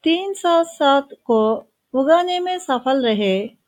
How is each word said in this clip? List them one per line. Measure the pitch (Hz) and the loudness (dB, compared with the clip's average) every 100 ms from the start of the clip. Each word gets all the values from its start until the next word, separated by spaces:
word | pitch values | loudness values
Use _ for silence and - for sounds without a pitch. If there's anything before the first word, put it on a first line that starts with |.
तीन | 320 339 392 | 0 -2 -4
सात | 392 349 339 330 | -4 0 0 0
सात | - 285 277 277 - | 0 2 2 0 -18
को | - 226 214 220 - _ _ | -2 0 2 -2 -8 _ _
उगाने | 254 269 339 359 359 | -2 2 2 2 -4
में | 359 359 | -4 -6
सफल | 359 247 262 269 | -4 -4 0 0
रहे। | 240 208 202 190 220 _ | 0 0 0 -2 -4 _